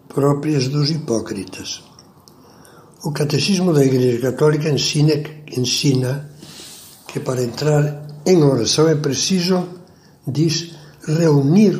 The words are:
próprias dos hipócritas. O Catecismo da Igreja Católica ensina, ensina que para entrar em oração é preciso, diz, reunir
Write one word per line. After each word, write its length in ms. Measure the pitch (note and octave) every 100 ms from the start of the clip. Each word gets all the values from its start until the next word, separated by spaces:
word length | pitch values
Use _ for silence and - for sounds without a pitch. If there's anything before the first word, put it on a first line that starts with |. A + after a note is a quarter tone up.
| -
próprias 600 | - C#3+ C#3+ D3+ D3+ B2
dos 220 | C#3+ D3
hipócritas. 920 | D#3+ - A2+ - G2+ F#2 - G2 - - - - _ _ - - - - - - -
O 80 | E3
Catecismo 640 | - D3 C#3+ D3 F#3+ F3+
da 100 | D3+
Igreja 460 | C3+ B2+ B2+ A#2 B2+
Católica 400 | B2 D3+ D3+ D#3
ensina, 420 | C#3 - D3+ D3 D3 - - -
ensina 760 | - B2 - D3 B2+ B2+ C#3+ D3 - - - - - - - -
que 140 | -
para 220 | - B2+
entrar 680 | A#2+ - D3 D3 D3 - - -
em 180 | - F#3
oração 440 | C#3+ C3 G#2+ - D#3+
é 80 |
preciso, 720 | D3 D3 B2+ - F#3+ F3 F#3 F3+ - - - _ _ -
diz, 460 | C3 E3 - - - - - -
reunir 720 | D#3 E3 C#3+ C3+ F#3 G#3 D3+